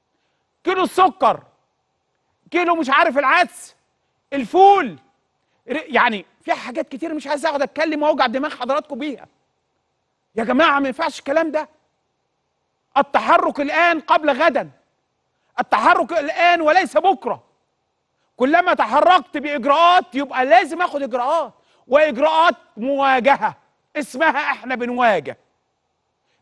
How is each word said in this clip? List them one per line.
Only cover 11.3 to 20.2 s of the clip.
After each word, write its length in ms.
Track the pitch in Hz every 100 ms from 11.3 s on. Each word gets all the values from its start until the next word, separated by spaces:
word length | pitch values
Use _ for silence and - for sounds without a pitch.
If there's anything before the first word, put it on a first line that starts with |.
| 311 320
ده. 180 | 302 302 _ _ _ _ _ _ _ _ _ _ _ _ 277
التحرك 640 | - 240 226 339 339 277
الآن 400 | 285 311 339 330
قبل 300 | - 330 302
غدا، 400 | 262 330 247 156 _ _ _ _ _ _ _ _ -
التحرك 540 | - - 339 359 277
الآن 480 | 320 294 359 349 349
وليس 360 | 302 349 330 302
بكرة. 460 | 359 - 240 151 _ _ _ _ _ _ _ _ _ -
كلما 360 | 262 330 359
تحركت 640 | 294 226 269 320 359 - 294
بإجراءات 800 | 294 294 247 294 339 359 349
يبقى 300 | 254